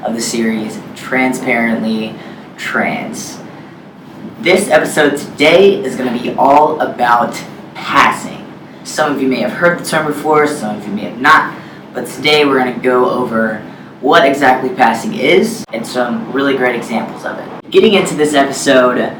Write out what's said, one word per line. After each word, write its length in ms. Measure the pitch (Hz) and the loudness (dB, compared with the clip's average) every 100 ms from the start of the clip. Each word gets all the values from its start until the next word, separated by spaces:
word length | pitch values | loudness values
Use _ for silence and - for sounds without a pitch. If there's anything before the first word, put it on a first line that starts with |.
of 80 | 107 | -4
the 80 | 113 | -4
series, 600 | 110 117 113 110 107 - - - | -4 -2 -2 -2 -6 -10 -14 -14
Transparently 1200 | - 131 131 117 131 120 117 113 110 156 110 - - - - - | -6 -2 0 -2 -2 0 0 0 -2 -2 -4 -10 -16 -16 -18 -12
Trans. 840 | - 117 - - - - - - - - - - - - - - - - | -6 -4 -2 -4 -8 -10 -12 -14 -16 -18 -18 -20 -20 -20 -20 -16 -16 -4
This 280 | 165 190 - | 2 2 4
episode 480 | 156 156 - 147 139 | 2 2 2 2 0
today 600 | - - 151 175 202 - | -8 2 4 8 6 4
is 140 | 131 | -2
gonna 260 | 117 123 113 | -4 -4 -4
be 140 | 123 | -4
all 460 | - 131 147 151 113 | 0 4 6 4 0
about 600 | 131 - 123 120 113 - - - - | -4 0 2 2 2 -4 -14 -16 -16
passing. 720 | - - 147 110 - - - - - - - | -12 0 2 2 0 -8 -12 -16 -18 -20 -16
Some 320 | - - 151 | -10 -2 0
of 80 | 135 | 0
you 60 | 131 | 0
may 100 | 123 | 0
have 140 | 113 | -2
heard 260 | - 175 175 | 2 2 2
the 60 | |
term 240 | - 160 151 | -2 -2 -2
before, 400 | 143 151 151 147 | -4 0 2 2
some 280 | - 110 104 | 0 -6 -6
of 80 | |
you 100 | 104 | -6
may 100 | 104 | -8
have 160 | - 113 | -8 0
not, 360 | 139 135 - - - - - | 4 4 2 -8 -16 -18 -12
but 140 | - - | -10 -8
today 360 | - 151 151 | -4 2 4
we're 140 | 143 131 | 4 2
gonna 180 | 123 117 | 0 0
go 320 | 127 127 123 | 2 2 2
over 540 | 110 120 113 113 107 - - - - | 0 -2 0 0 -2 -10 -16 -18 -4
what 260 | 131 165 139 | 2 4 4
exactly 440 | 143 135 127 131 | 4 2 2 0
passing 440 | - 113 110 110 | 2 2 2 -4
is 500 | 117 127 185 226 - - | -2 4 4 2 -4 -8
and 140 | 113 - | -8 -6
some 460 | 127 120 113 113 | -4 -2 -2 -4
really 240 | 131 139 123 | -2 0 2
great 180 | 123 | 0
examples 500 | 117 - 113 95 - | 0 -4 -6 -6 -8
of 140 | - - | -8 -8
it. 320 | - - - | -12 -14 2
Getting 240 | 190 220 | 4 6
into 220 | 196 175 147 | 4 2 0
this 180 | 147 | 2
episode 800 | 143 139 - 143 127 123 123 110 - | 2 0 0 2 4 4 2 -2 -6